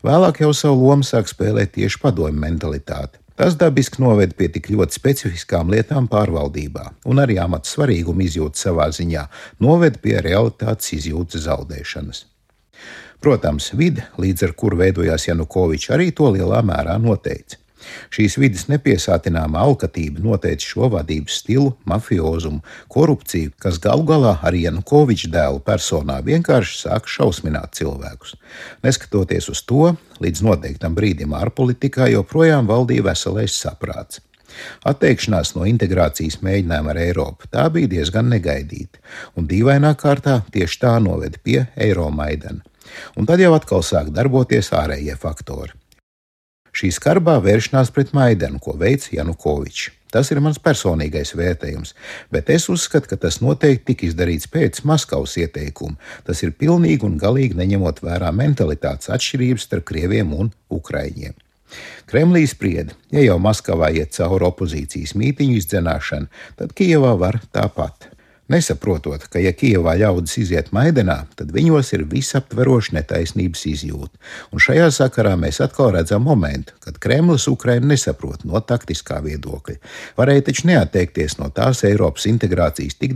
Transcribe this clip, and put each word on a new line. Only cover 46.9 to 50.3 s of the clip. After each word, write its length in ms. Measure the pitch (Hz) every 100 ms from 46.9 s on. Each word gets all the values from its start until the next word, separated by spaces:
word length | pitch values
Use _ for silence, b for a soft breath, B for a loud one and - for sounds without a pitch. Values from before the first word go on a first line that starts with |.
| -
skarbā 380 | 147 185 170 139
vēršanās 460 | 98 110 - 135 123
pret 220 | - 135 143
Maidanu, 460 | 123 98 73 67
ko 80 | - 73
veic 300 | 98 139 -
Janukovičs. 800 | - 76 82 78 73 73 - - _ _
Tas 220 | - 139